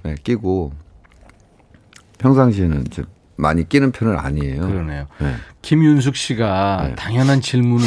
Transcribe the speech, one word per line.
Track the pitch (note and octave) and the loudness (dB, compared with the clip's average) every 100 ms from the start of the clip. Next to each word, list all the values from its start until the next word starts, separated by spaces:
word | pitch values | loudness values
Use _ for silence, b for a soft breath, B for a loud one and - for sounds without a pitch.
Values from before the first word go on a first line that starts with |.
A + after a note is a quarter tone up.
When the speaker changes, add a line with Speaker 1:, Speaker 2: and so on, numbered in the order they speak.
| D#2+ | -8
Speaker 1:
예, | D2+ | -8
끼고, | - A#2 G2 F#2 D2+ C#2+ - - _ _ - - _ _ _ - _ - _ - | -4 -4 0 -2 -2 -10 -20 -20 _ _ -20 -20 _ _ _ -20 _ -20 _ -2
평상시에는 | C3 C3+ B2+ G2+ F2 D2 B1 | 2 4 4 4 0 0 -4
이제 | - C#2 - _ - | -8 -12 -14 _ -4
많이 | D2+ E2 D#2+ | 0 0 0
끼는 | C#3+ C3+ | 2 2
편은 | - A2+ F2 | 0 -2 -2
아니에요. | C2+ D2 C#2+ C2+ | -2 -2 -2 -4
Speaker 2:
그러네요. | F#2 F#2+ D#2 C#2+ C#2 B | -4 -4 -4 -8 -10 B
Speaker 1:
네. | C#2+ B B - | -4 B B -16
Speaker 2:
김윤숙 | - D#3 D#3 D3 C3 | -2 4 6 4 2
씨가 | - - A#2 A2 F#2+ G2 F#2+ D2+ | -2 -6 -2 -2 0 0 0 -4
Speaker 1:
네. | |
Speaker 2:
당연한 | B1 F2+ A#2+ C3 C3+ | -6 -4 0 2 2
질문을 | B2 B2 A#2+ A#2+ | 2 0 2 2